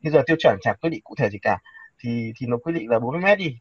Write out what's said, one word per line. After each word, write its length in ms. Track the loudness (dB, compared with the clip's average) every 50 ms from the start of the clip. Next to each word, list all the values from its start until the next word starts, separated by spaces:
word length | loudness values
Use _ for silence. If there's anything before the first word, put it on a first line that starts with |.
| -6
Bây 80 | 4 4
giờ 100 | 4 4
tiêu 100 | 4 0 4
chuẩn 160 | 4 2 2 4 0
chả 100 | -2 -2 _ -2
quy 80 | -4
định 100 | -4 -4 _
cụ 100 | -14 -4 -2
thể 120 | -2 -2
gì 80 | -2 -2 -2
cả, 160 | -2 -2 -2 _ -16 -20 -20 -20 -20 _ _ -8
thì, 280 | -6 -4 -4 -4 -6 -8
thì 100 | -8 -4
nó 100 | -4 -4
quy 160 | -4 -2 -4 -6
định 180 | -6 -2 0
là 80 | 0 0
bốn 140 | 0 -2 -4
mươi 80 | -2
mét 180 | 2 2 2 2
đi, 180 | 0 -6 -8 -8